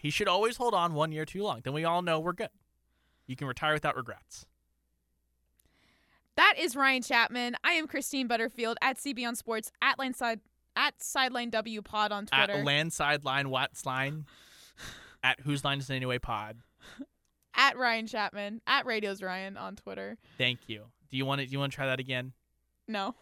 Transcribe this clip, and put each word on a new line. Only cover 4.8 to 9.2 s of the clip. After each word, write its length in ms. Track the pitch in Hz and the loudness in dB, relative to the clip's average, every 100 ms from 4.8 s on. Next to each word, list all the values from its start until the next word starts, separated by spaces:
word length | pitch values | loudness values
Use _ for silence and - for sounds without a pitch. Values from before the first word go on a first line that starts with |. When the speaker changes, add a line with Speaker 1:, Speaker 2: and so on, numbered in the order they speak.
| _ _ _ _ _ _ _ _ _ _ _ _ _ _ _ 285 | _ _ _ _ _ _ _ _ _ _ _ _ _ _ _ 6
Speaker 2:
That 180 | 392 - | 6 6
is 160 | 320 | 0
Ryan 280 | 262 269 254 | 4 4 4
Chapman. 520 | - 240 220 247 240 - | 4 4 4 2 -2 0
I 120 | 339 | 2
am 120 | 330 311 | 2 0
Christine 400 | 269 - 269 240 | -6 -4 -2 0
Butterfield 500 | 226 226 233 226 233 | 0 0 -2 -4 0
at 160 | 262 - | 0 0
C 140 | 285 | -6
B 120 | 240 | -4